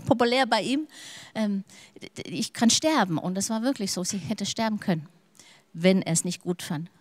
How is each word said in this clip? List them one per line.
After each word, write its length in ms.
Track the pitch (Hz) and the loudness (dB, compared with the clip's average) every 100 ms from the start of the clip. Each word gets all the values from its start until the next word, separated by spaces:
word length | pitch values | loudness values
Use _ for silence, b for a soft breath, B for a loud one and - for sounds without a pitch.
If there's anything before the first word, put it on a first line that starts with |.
| - | 4
populär 400 | 240 240 247 262 | 4 4 4 4
bei 160 | 226 | 2
ihm, 260 | 190 277 311 B B B B | 2 -2 -2 B B B B
ähm, 300 | - 214 196 190 B B - - - | -4 -2 -2 -6 B B -18 -18 -14
ich 300 | - - 226 | -10 -6 -6
kann 160 | - 240 | 2 4
sterben." 480 | - 311 311 190 160 | 4 4 2 2 0
Und 160 | - | -2
das 160 | 185 190 | -4 -2
war 140 | 220 | -2
wirklich 280 | 240 277 190 | -2 -2 -4
so, 120 | - | -4
sie 160 | 185 202 | -4 -4
hätte 260 | 143 208 196 | -4 -6 -4
sterben 340 | - 220 214 | -2 -2 -2
können, 280 | - 165 147 _ _ _ b b b | 0 -2 -2 _ _ _ b b b
wenn 300 | 165 180 190 | 2 4 4
er 100 | - | 4
es 100 | 165 | 0
nicht 200 | 180 175 | 0 -4
gut 180 | - 175 | -4 -6
fand. 300 | - 151 170 b | -4 -6 -8 b